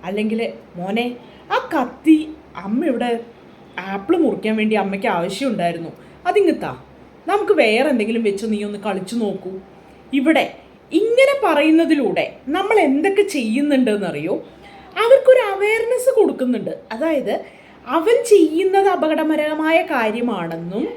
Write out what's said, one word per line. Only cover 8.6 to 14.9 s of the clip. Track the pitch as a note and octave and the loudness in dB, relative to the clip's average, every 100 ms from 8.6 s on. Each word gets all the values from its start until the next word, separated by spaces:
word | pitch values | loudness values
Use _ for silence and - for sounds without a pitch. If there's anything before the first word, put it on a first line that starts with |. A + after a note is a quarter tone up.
ഒന്ന് | G#3 G#3 | -6 -8
കളിച്ചു | G#3+ G3 F#3+ | -6 -6 -6
നോക്കൂ." | A#3 G#3 F#3+ F#3 F#3+ - - - - - | -4 -4 -6 -10 -14 -16 -20 -20 -20 -4
ഇവിടെ | C#4 C4+ D4+ - - - - - | -2 2 2 0 -8 -20 -20 -4
ഇങ്ങനെ | E4 A4 A#4+ C5+ C#5 F#4+ | -2 2 4 4 4 0
പറയുന്നതിലൂടെ | D4 D#4 D#4+ D#4 D4 G#3+ E3 - - B3+ | 2 4 4 4 2 0 -2 -4 -8 -4
നമ്മൾ | E4+ G4 A4 | -2 2 4
എന്തൊക്കെ | D#4 C#4 F#4+ G4 | 4 2 2 2
ചെയ്യുന്നുണ്ടെന്നറിയോ? | G4 D4 A3 A3+ D4 C4+ B3 G#3 F3+ D3 D#3+ D4+ - - - - - | 0 0 -2 0 2 2 2 0 -4 -6 -4 -6 -8 -20 -20 -20 -12